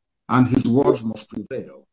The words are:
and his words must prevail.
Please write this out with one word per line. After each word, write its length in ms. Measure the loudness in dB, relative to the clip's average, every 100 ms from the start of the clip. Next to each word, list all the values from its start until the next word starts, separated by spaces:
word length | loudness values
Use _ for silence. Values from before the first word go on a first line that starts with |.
| _ _ -2
and 180 | 2 2
his 200 | 2 2
words 360 | 2 2 0
must 260 | -2 -10 -12
prevail. 580 | -14 -12 -12 -14 -18 _